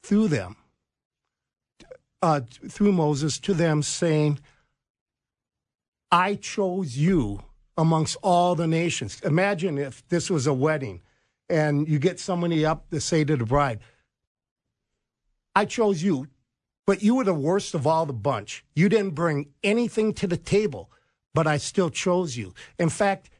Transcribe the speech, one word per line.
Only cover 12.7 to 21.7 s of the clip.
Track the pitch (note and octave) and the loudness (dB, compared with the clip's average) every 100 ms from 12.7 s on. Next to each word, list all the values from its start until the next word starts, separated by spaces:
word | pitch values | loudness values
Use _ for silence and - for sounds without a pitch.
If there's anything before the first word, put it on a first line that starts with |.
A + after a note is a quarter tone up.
| D#3+ - | -2 -4
to | D#3 | -8
say | - E3 | -2 0
to | D3 D3+ | 2 0
the | A2+ | 0
bride, | C#3+ C#3+ A2 - _ _ _ _ _ _ _ _ _ _ _ _ _ _ _ _ | 2 0 -2 -12 _ _ _ _ _ _ _ _ _ _ _ _ _ _ _ _
"I | F#3+ | 0
chose | G#3 - G#3+ F#3 | 0 0 0 0
you, | F#3+ C#3+ D3 _ _ _ _ _ - | 0 -2 -4 _ _ _ _ _ 0
but | G3 | 2
you | G#3 | 2
were | B3+ | 2
the | G3+ | 2
worst | E3+ C#3 G3 G3 | 0 0 0 -2
of | E3+ C#3 | -2 0
all | D#3+ D#3+ | 2 0
the | |
bunch. | B2+ G#2 A#2+ G2 - - | -2 -2 -4 -6 -14 -6
You | - F#3+ | 2 4
didn't | A3 G3 | 4 0
bring | D3 E3+ D3 D3 _ | 0 0 0 -4 _
anything | G3+ A3+ A#3+ - A3 | 0 0 0 0 0
to | - G3+ | 0 -2
the | E3+ | -4
table, | - G3+ G#3+ A2+ - _ _ _ _ | 0 0 2 -4 -12 _ _ _ _
but | - D#3 | 0 2
I | D3 | 0
still | - | -2